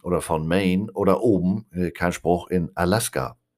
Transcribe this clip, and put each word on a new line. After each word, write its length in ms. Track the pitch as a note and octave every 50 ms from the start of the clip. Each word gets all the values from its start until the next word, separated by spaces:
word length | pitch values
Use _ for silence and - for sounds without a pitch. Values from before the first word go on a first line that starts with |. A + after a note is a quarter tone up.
oder 180 | - F2 F2 D#2
von 260 | - - E2+ D#2 D#2
Maine 460 | D#2+ F2 G2 G2 F#2 F2+ F#2+ A2 -
oder 300 | - G2+ G2 F#2+ F#2 -
oben, 420 | B2 A#2+ G2+ F2+ F2 F#2 G2+ A2+ - -
äh, 200 | - F2+ F2+ E2
kein 220 | - - F2 F2
Spruch, 360 | E2 - - E2 F2 E2+ - -
in 220 | D#2 F#2 E2 - -
Alaska 640 | - F2+ F2+ G2+ A#2 - - - C2 B1+ A#1+ - _ _ _ _